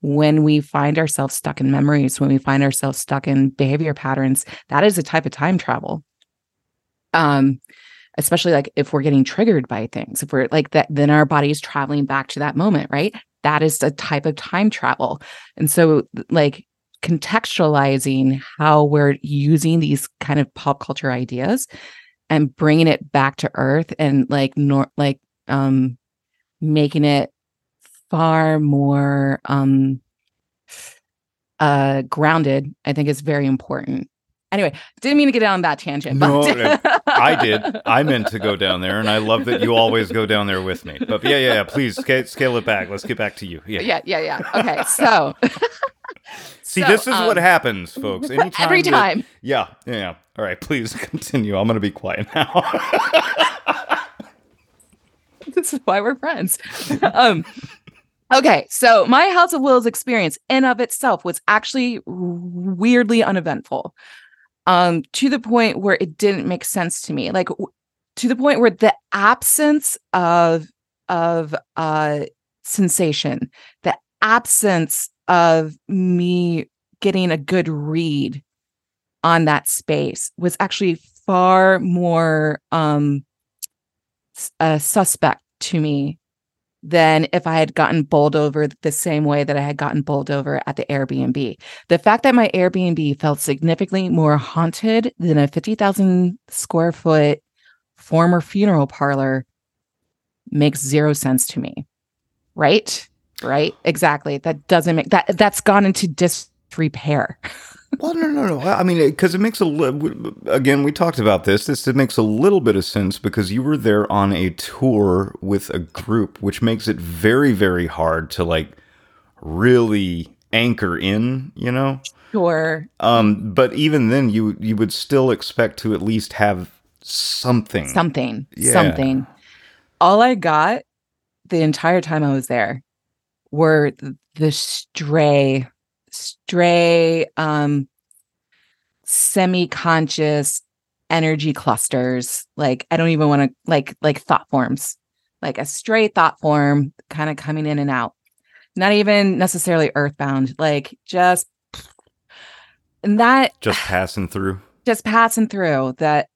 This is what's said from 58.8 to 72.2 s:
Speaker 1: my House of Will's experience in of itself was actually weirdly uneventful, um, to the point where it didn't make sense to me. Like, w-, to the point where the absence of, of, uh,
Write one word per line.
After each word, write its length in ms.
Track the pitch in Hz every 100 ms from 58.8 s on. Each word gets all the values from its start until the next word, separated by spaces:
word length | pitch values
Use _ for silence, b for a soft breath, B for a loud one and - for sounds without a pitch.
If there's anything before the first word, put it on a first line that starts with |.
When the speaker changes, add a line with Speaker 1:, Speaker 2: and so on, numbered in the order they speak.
| 247 226 -
Speaker 1:
my 220 | 262 359
House 220 | 359 349
of 80 | 330
Will's 240 | 269 254 233
experience 520 | 226 - 240 170 - _
in 160 | 262
of 160 | 269 233
itself 440 | 240 - 269 190
was 160 | 180 170 -
actually 520 | 208 - 269 247 233 -
weirdly 1160 | 180 180 175 175 175 185 180 220 247 226 233
uneventful, 720 | - 180 165 143 - 135 - _ B B B B B _ -
um, 360 | 180 180 170 139
to 160 | - 269
the 100 | 254
point 420 | 220 233 226 -
where 180 | 196 190
it 160 | 180 156
didn't 320 | 208 196 -
make 160 | 180
sense 380 | - 208 170 170
to 100 | -
me. 180 | 147 -
Like, 180 | 190 180
w-, 200 | - 202 _ _ _ _ -
to 120 | 247
the 80 | 247
point 240 | 269 285
where 100 | 233
the 240 | 180 - - _
absence 840 | 196 202 247 - - 302 302 - - _
of, 540 | 185 175 175 170 165 160 _ _ _ _
of, 460 | 180 170 170 156 156 _ -
uh, 440 | 160 156 151 147